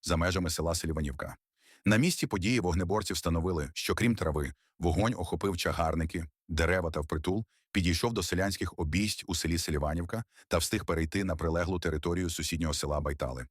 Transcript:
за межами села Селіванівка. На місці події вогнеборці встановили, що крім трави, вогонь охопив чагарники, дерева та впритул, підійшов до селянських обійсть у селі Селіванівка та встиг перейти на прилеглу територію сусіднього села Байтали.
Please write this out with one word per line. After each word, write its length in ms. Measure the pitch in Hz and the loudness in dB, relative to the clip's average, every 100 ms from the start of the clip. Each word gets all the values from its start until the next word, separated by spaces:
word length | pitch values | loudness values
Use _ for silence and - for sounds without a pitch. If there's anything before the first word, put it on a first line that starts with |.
за 140 | - 85 | 0 2
межами 340 | 87 92 87 | 2 2 0
села 240 | - 80 | -2 0
Селіванівка. 640 | 82 82 78 73 67 - - _ _ _ - | -2 0 0 -2 -4 -10 -10 _ _ _ -4
На 120 | - 107 | 2 4
місці 300 | 160 170 - | 4 2 -2
події 340 | 101 92 123 | 0 2 2
вогнеборці 520 | 90 85 90 101 104 | 2 0 2 0 0
встановили, 580 | 92 - 82 85 87 69 | -2 0 0 0 0 -4
що 200 | - - | -6 -2
крім 200 | 95 120 | 2 2
трави, 380 | 113 80 76 69 - _ _ | 2 0 0 -2 -6 _ _
вогонь 360 | 87 85 110 127 | 0 4 2 0
охопив 400 | 85 85 101 87 | -4 -2 -2 0
чагарники, 680 | - 76 82 76 80 90 78 _ _ | -2 0 0 2 -2 -4 -8 _ _
дерева 420 | 80 82 92 82 | 0 4 4 0
та 100 | 76 | -2
впритул, 440 | 73 80 76 98 113 _ _ | -4 -2 0 -2 -4 _ _
підійшов 400 | 101 87 85 120 | 0 2 2 2
до 100 | 113 | 0
селянських 560 | 87 90 98 98 92 - | 0 0 0 -2 -6 -2
обійсть 460 | 80 85 104 - - | 0 2 0 -2 -4
у 80 | |
селі 240 | 87 80 82 | -2 0 0
Селіванівка 680 | - 76 76 80 87 113 117 _ - | 0 0 0 -2 -4 -6 -8 _ 0
та 100 | 87 | 0
встиг 260 | - 107 | 2 -2
перейти 400 | - 85 80 98 | 0 0 2 0
на 120 | 95 80 | 0 0
прилеглу 420 | 85 82 87 90 | 0 0 0 0
територію 520 | 85 76 85 85 90 | -2 -2 0 0 -2
сусіднього 440 | 82 85 82 82 | -2 -4 -2 -2
села 260 | 71 71 76 | -2 -2 -2
Байтали. 460 | 73 73 67 64 62 | -2 -4 -4 -6 -12